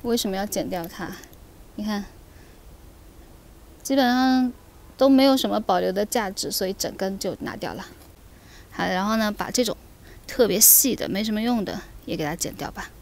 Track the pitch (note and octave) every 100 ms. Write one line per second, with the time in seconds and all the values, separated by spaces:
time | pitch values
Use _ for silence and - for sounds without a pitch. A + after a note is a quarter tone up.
0 | A#3 A#3+ G#3 F#3+ G#3 G3+ F3 F#3 E3+ -
1 | F#3 G3 - - - - - - G#3 G#3
2 | G3+ - - - - - - - - -
3 | - - - - - - - - - C4+
4 | B3 B3 C4 B3+ B3+ - - - - -
5 | C4+ C4+ C4+ C4+ A3+ G#3 G#3+ F#3 F3+ F#3
6 | G#3+ B3 G3+ F#3+ - - F#3+ G3+ A#3 -
7 | F#3+ G3 F#3+ - - - F3+ - - -
8 | - - - - - - - - F3 F#3
9 | G3 A3 G#3+ G#3 - G3+ B3 - - -
10 | - - - - A#3+ F3+ - - C4+ -
11 | - F#3+ G#3+ G#3+ A3+ A#3+ F#3+ - - -
12 | - E3 D3+ E3 - - - - - -